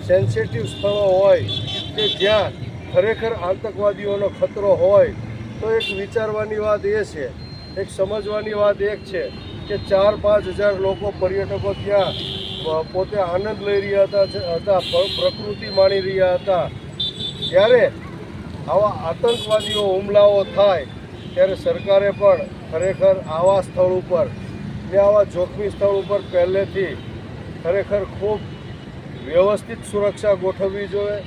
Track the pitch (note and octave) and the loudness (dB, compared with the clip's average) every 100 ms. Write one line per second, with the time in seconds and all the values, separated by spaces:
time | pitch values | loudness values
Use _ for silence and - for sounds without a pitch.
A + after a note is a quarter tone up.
0 | - F#3 G3 G#3+ A3 A#3 G#3 - G3+ G#3 | 4 4 4 0 -2 -4 -6 -4 -2 2
1 | G3+ F#3 G3 F3+ - - - - - - | 2 4 6 6 4 -4 -6 -8 -8 -4
2 | G#3 - F#3+ G#3+ E3+ - - - - F3+ | -2 0 2 2 2 -4 -12 -12 -2 2
3 | G3+ A3+ A3+ A#3 F3 F#3+ G#3+ F#3+ G3+ G3 | 2 0 -2 -4 -4 -4 -4 -2 -2 0
4 | G#3 G3+ G3 - - - G3+ E3 F3 G3+ | -4 -2 -2 -2 -4 0 2 4 6 6
5 | E3+ B2+ - - - - G#3+ A3+ A3 F#3+ | 4 0 -10 -10 -12 -8 -2 -2 -2 -6
6 | G3+ A#3 A3 G#3+ G#3+ G#3+ G#3+ G#3 F#3+ G#3+ | -4 -4 -2 -2 -4 -2 0 0 0 -2
7 | F#3+ D#3 B2+ - - - - - G3 - | -2 -6 -10 -10 -14 -14 -12 -10 -8 -4
8 | F#3+ G#3+ G3+ G#3+ G#3+ G#3 G#3 G3+ G3+ G#3 | -2 -2 -4 -4 -4 0 2 2 -2 -4
9 | - F#3 C3+ - - - - G3+ - F#3+ | -6 -6 -6 -8 -12 -12 -6 -6 0 4
10 | G3+ G#3+ G3+ G#3 F#3 F3+ G#3 G3 F#3+ F#3+ | 4 4 2 2 2 0 0 2 -2 -2
11 | G#3 G3 F#3 F#3+ F#3+ G3 G3 G3 F#3+ G3+ | -4 -2 -2 0 -2 -4 -4 -4 0 2
12 | F3+ - - - F#3+ - D3+ D#3 D#3+ F3+ | 2 -2 -8 -8 -10 -8 -4 -2 -2 -4
13 | F#3+ G#3 F3+ F3+ G#3 G#3 G3+ G3+ G3+ G3 | -2 -2 0 0 -2 -4 0 0 2 2
14 | G3 G3+ F#3+ F#3+ F3+ E3+ - - - B4+ | 4 4 2 0 -4 -4 2 2 4 0
15 | C#5+ - C5+ - G#3 G3 G#3+ G3+ F#3+ G3 | 0 0 -2 -2 -8 -8 -4 4 4 4
16 | F#3+ F#3+ F#3 F3+ F#3 F#3 C3+ - - - | 0 2 2 2 2 0 0 -6 -14 -6
17 | - - - - - E3+ G#3+ B3 G3 - | -6 -4 -8 -6 0 4 6 6 4 0
18 | - - - - - - - F3 G#3 F#3+ | -14 -14 -14 -12 -12 -12 0 2 2 0
19 | D#3+ E3+ A#3+ A#3 G#3+ G#3+ G#3 G#3 G3+ F#3 | -6 -2 0 0 0 0 0 -2 0 0
20 | G3+ G#3 G3+ G3+ F#3+ D3 G3+ F3+ B2+ - | 2 6 6 6 2 4 4 4 -2 -12
21 | - - - F3 F#3+ F3+ F3 E3+ G3 G3 | -16 -14 -8 2 2 2 -2 -2 4 4
22 | G3+ F#3+ G3+ F3+ - - - D#3+ F#3 F3 | 4 4 4 4 0 -10 -8 -2 -2 4
23 | F#3 F#3+ E3 D#3 F#3 G3 F#3 - F#3 F#3 | 4 4 0 2 4 4 2 2 2 2
24 | F3+ F3 C#3+ - - - - - - F#3 | 0 0 0 -4 -10 -10 -10 -10 0 4
25 | G3+ G#3 G3 F3 F3+ - G3+ - G3+ G3 | 6 6 4 2 -4 -2 -6 0 2 2
26 | F#3 G3+ - F3+ F3 F#3+ F#3+ F#3+ F3+ - | 0 -2 0 0 2 2 -2 -2 -4 -4
27 | - - - - - - E3 G3 - G3+ | -12 -14 -14 -14 -14 -8 -2 0 0 -2
28 | F#3 - G3 G#3+ - - - - - - | -4 -4 -4 -4 -6 -12 -14 -14 -14 -14
29 | - - B2+ E3 F#3+ G#3 - A#3 - G#3 | -14 -12 -2 4 4 2 -4 -12 -6 -2
30 | G3+ G3 G#3 F#3+ F#3 - G3 G3 G3 G3 | -2 0 0 2 0 -2 -4 -4 -6 -4
31 | G3+ - | -4 -4